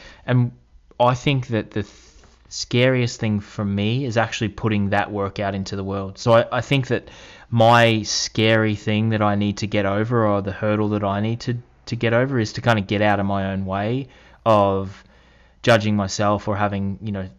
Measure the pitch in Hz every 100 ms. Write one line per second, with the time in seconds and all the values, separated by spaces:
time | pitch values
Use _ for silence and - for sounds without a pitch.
0 | - - - 123 120 - _ - _ -
1 | 120 127 147 135 123 113 - 110 101 -
2 | - - - _ _ - - 123 127 127
3 | 117 - 113 104 104 - 104 101 104 123
4 | 139 110 110 - 107 - 113 104 98 101
5 | 98 101 98 - 98 98 98 98 95 98
6 | 98 98 123 113 117 123 - 139 127 117
7 | - - - - - 117 117 120 117 110
8 | 104 - - - 110 113 110 104 - 107
9 | 110 110 104 101 104 101 107 104 98 101
10 | 113 120 107 101 98 - 110 107 104 104
11 | 101 101 110 117 - 120 - _ - 117
12 | 117 117 135 127 110 - 120 110 98 104
13 | 104 101 98 98 95 98 95 98 104 127
14 | 131 - - - 113 107 98 98 95 104
15 | - _ _ _ _ _ - 113 107 107
16 | 95 - 104 104 107 101 104 101 98 98
17 | 110 101 95